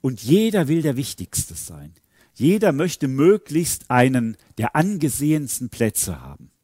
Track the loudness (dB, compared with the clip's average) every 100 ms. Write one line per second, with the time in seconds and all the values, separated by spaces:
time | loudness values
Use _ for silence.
0 | -4 -6 2 4 4 0 2 0 0 -2
1 | -6 -10 -8 -8 -8 -12 -14 -16 -18 _
2 | _ _ _ 0 2 4 2 2 -2 -2
3 | -4 4 4 4 0 -2 -2 -6 0 4
4 | 4 2 -2 -8 _ -6 -2 0 0 0
5 | -2 0 0 0 -2 -8 -8 -2 -2 -2
6 | -6 -8 -12 -18 -20 _